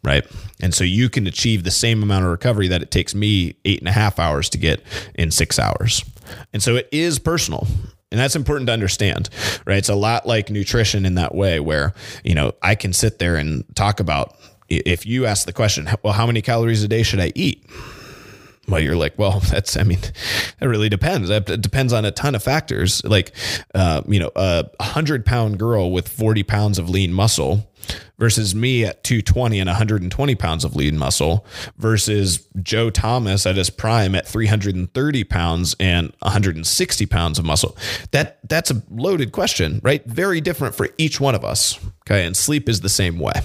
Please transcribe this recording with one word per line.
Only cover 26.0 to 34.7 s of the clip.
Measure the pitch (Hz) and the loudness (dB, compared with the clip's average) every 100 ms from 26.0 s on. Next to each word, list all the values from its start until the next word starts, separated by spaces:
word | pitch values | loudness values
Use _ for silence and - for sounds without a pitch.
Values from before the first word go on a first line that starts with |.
| - | -2
forty | - 110 107 | 0 2 2
pounds | 98 104 107 95 | 2 2 2 0
of | 85 | 0
lean | 92 95 | 0 2
muscle | 92 110 - 67 101 - _ - - - - | 2 2 2 0 0 -2 _ -12 -12 -12 0
versus | 113 107 104 98 | 2 2 0 0
me | 123 127 104 | 0 2 0
at | - | -4
two | - 120 | 0 0
twenty | - - 120 101 | 4 2 4 2
and | 92 | 0
a | |
hundred | 98 110 107 | 0 2 0
and | 90 | -2
twenty | - 143 120 | -2 0 0
pounds | 85 80 | 0 -2
of | 78 71 | -2 0
lean | 71 76 | 0 0
muscle | 67 - 76 101 - - - - | 0 0 2 0 -2 -14 -14 -4
versus | 110 110 - 104 98 85 _ 95 | 0 0 2 0 0 -2 _ -8
Joe | 87 107 117 | -4 0 0
Thomas | - 110 123 107 98 90 | 0 0 0 0 0 2
at | 95 | 0
his | 90 | -2
prime | - 110 117 95 95 | -2 0 2 2 0
at | - | -2
three | 110 107 | 0 2
hundred | 107 101 | 2 0